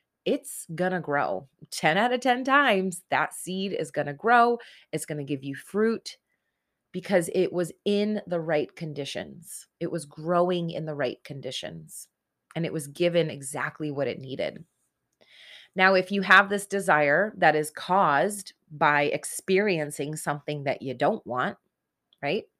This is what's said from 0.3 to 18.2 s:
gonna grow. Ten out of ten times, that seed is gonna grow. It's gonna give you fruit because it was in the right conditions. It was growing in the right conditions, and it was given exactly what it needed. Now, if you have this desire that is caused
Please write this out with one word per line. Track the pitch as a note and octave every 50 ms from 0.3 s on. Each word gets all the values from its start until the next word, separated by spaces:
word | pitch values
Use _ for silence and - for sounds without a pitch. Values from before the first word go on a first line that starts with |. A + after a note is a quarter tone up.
| - F#3+ - - - - - - E3
gonna | D#3+ F3+ F#3 F#3 F3+
grow. | D#3 - C#3+ C#3+ C3 - F#2+ F#2 - - _ _ - _
Ten | - - - D#3+ D#3+
out | F#3+ A3 B3 B3
of | B3
ten | - C4 A#3+ B3+ C4
times, | C4+ C4 C#4+ C#4+ C4 G#3 F#3+ F#3+ F#3+ F3 - - _
that | - C3+ D3+ - -
seed | - - E3 F#3 F#3+ F#3+ G3 F3+
is | - D#3+ - -
gonna | D3+ C#3+ D3 C#3+
grow. | C#3+ - A3 A#3+ A#3+ A#3 A#3+ A#3+ A#3 - - - - _ _ -
It's | D#3 -
gonna | - D#3 D3+ C#3+
give | C3+ D3+ C3+ C3+
you | C#3 C#3
fruit | C3 - - - G3 G#3+ A3+ A3+ - - - - - _ _ _ _ _ _ _ _ _ _ _ _ _ _
because | _ F3+ F3 - G#3 F3+ E3 - -
it | F#3 F#3 - -
was | F3 F3 E3 - - _
in | G3+ G3+ G3+ G#3 G#3+ G#3+ G#3 -
the | - F3+ E3+
right | D#3+ D#3+ D#3+ D3+ D3 - -
conditions. | - E3+ D#3+ C#3+ C#3+ C#3 C#3 - - F2+ D2+ C#2 - - - - - - _ _ _
It | E3+ - -
was | E3+ C#3+
growing | C#3+ - - D#3 E3 F3+ F3 F3+ F3+ F#3 F3 E3+ E3
in | - - D#3+
the | D#3 D3+
right | C#3+ C#3+ B2+ - - _
conditions, | - D3+ C#3 B2 B2+ B2+ - - - E3 E3 D#3 D#3 - - - - _ _ _ _ _ _ _ _ -
and | E3 E3
it | D#3 -
was | D#3+ C#3+ C#3+
given | C#3+ - F3 F3 E3 E3+ E3 D#3
exactly | A#2 C#3 C#3 C3+ - C#3 C3 D3+ - - D#3 D3+ C#3
what | C#3 C#3 B2
it | - -
needed. | C3 B2+ B2+ G#2+ E2 D2 - - D#2+ _ _ _ _ _ _ _ _ _ _ _ _ _ - - - - - - - _ _
Now, | F#3+ F#3 F#3+ G3
if | F#3 F#3 F#3
you | G3+ G3+ F#3
have | F#3 F#3 F#3+ G3+ G3
this | G3+ G3+ G3+
desire | - G3 G3+ F#3 F3+ D#3+ D3+ D3+ C#3+ C#3+ E3 G3 A3 - F#3+
that | F3+ D#3+ D3+
is | D#3 D3+ D3+
caused | - - - - F3+ G3 F#3+ D#3 C#3+ C#3